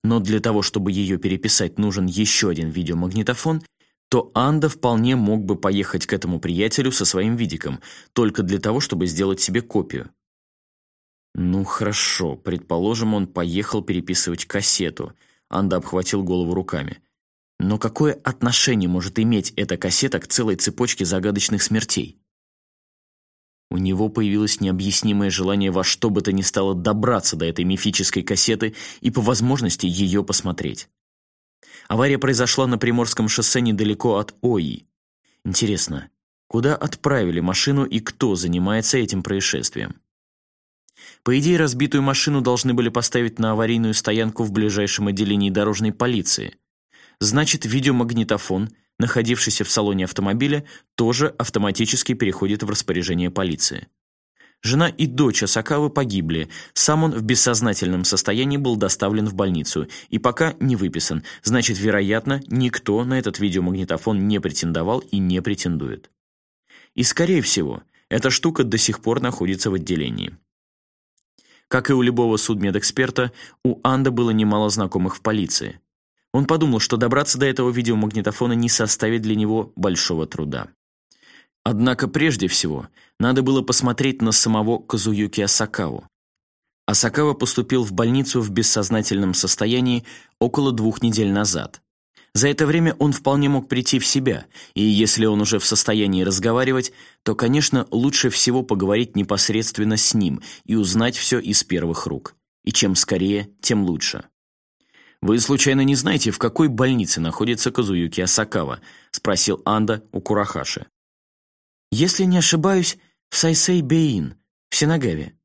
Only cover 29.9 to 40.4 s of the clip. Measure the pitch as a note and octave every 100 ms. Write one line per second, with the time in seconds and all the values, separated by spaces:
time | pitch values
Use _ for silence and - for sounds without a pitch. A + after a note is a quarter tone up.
29.9 | F2 G2 G2 G2 G2 F#2+ D2+ D#2 - -
30.9 | _ _ _ _ _ _ _ _ - -
31.9 | G#2+ C#3 C#3 C3+ A#2+ B2 - C3 A#2 A#2+
32.9 | A#2+ A2+ - A2 - A2+ B2+ A#2+ G#2 G#2+
33.9 | G#2 B2 G#2 G#2+ - B2 G#2+ D2+ - _
34.9 | _ _ _ _ _ - F#2 G#2+ F#2+ -
35.9 | D2 - _ _ _ _ - C3+ - D3+
36.9 | - C#3+ C3+ F#2 E2 F2 F#2+ - C#3 C3
37.9 | A2+ A2 - B2+ F#2 F2 F2 F#2 A2 A2
38.9 | - - F#2+ F2+ G2 - C#2 A#1 - G1+
39.9 | - _ _ _ _